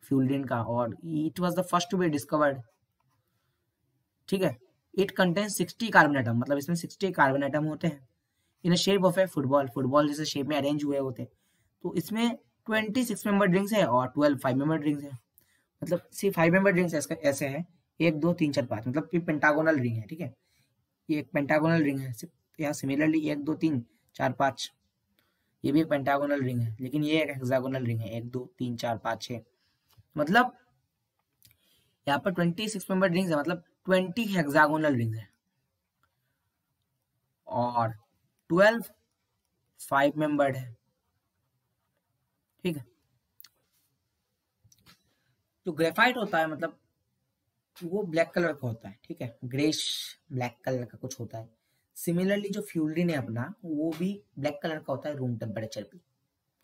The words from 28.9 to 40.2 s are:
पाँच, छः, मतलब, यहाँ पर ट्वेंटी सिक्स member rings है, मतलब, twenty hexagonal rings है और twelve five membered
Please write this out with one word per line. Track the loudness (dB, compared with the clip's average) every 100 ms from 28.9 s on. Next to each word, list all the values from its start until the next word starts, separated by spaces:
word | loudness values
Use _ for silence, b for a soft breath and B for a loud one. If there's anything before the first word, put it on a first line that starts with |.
| -4
पाँच, | -4 -6
छः, | -8 -12 -12 _ _ _ _ _ _ -4
मतलब, | 2 4 2 -2 _ _ _ _ _ _ _ _ -20 _ _ _ _ _ -2
यहाँ | -2
पर | 0
ट्वेंटी | 0 0 0 -4
सिक्स | -6 -2
member | 2 2
rings | 2 2
है, | 0
मतलब, | 0 -4 -8 _
twenty | 0 2 2 -2 0
hexagonal | 0 2 4 4 4 2 2
rings | 0 -4
है | -10 _ _ _ _ _ _ _ _ _ _ _ _ _ _ _ _ _ _ _ _ _ -6
और | 0 0 2 0 -2 _ _ _ _ 0
twelve | 6 6 4 -4 -14 _ _ _ _ _ _ _ _
five | -2 2 2
membered | 2